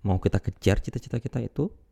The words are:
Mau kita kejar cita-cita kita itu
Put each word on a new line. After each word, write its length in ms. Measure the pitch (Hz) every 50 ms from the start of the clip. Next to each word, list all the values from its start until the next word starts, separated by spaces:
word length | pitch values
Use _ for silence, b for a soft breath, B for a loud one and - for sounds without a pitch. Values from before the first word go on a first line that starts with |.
| -
Mau 160 | 98 92 92
kita 160 | - 104 -
kejar 480 | 101 - - 101 - - - 98 - -
cita-cita 320 | - - 117 - - -
kita 240 | 120 - 120 - 127
itu 320 | 117 104 _ - 143 208 - - _ _